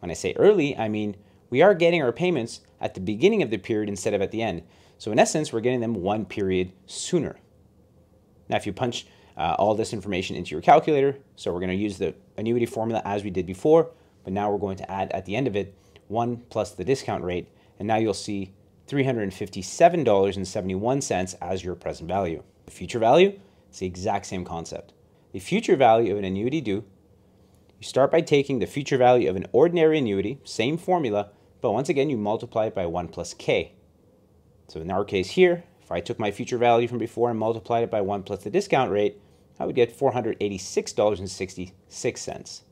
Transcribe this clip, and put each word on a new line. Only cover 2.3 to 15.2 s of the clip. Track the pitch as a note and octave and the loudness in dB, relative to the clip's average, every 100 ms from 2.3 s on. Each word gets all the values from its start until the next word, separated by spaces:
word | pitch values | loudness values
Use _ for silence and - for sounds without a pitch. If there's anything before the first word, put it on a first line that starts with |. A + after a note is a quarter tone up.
| E3 A#2 - _ _ | 0 -4 -10 _ _
at | - | -8
the | - | -6
beginning | F#2 G#2 E3 A3 | -6 2 4 4
of | C#3 | 0
the | G#2+ | -2
period | - A2 G#2+ | -2 -2 -2
instead | G2 A2+ | -4 -2
of | G#2 | 0
at | F#2+ | -2
the | G#2+ | -2
end. | A2+ E2+ - _ _ _ | -4 -4 -10 _ _ _
So | - | -4
in | A2 | 2
essence, | A#3 D#3+ D3+ | 2 2 -2
we're | A2+ | -2
getting | A2+ B2+ | 0 0
them | A2+ | -2
one | A2+ F2+ G#2+ | -2 -2 -2
period | G2+ - F#2+ F#2 F#2 - _ | -4 -4 0 0 -2 -6 _
sooner. | - - F3+ G#2 - _ _ _ _ _ _ _ _ _ _ _ | -12 -4 -2 -2 -8 _ _ _ _ _ _ _ _ _ _ _
Now, | A2 | -4
if | G#2 | -4
you | |
punch, | F#2 B2 A#2 - _ _ - | -4 -4 -6 -12 _ _ -4
uh, | E2 D#2+ | -2 2
all | G#2 | 2
this | G#2+ A2 | 2 -2
information | A2 G2+ F#2 F#2 - | -4 -4 -4 -4 -6
into | F2+ | -6
your | D#2 | -4
calculator, | - D3+ D#3+ D3+ C#3 C#3 - - | 6 6 6 2 2 0 -12 -10
so | - | -6
we're | F2+ | -4
gonna | F#2 | -2
use | F#2 G#2 F#2 | -2 -2 -2
the | F2+ - _ - | -4 -6 _ -8
annuity | G#2+ A#2+ A#2 | -2 0 0
formula | - A2 A2+ | -2 -2 -2
as | G2 G#2 | -2 -4
we | G2+ | -4
did | F#2 F2 | -6 -6
before, | F#2 D3+ D#3+ D#3+ - _ _ | -2 4 4 4 -6 _ _
but | - | -8
now | G2 G#2 | -4 -2
we're | G2+ | -2
going | G2 F#2+ | -4 -8
to | - | -8
add | F#2+ F#2+ | -6 -4
at | - | -6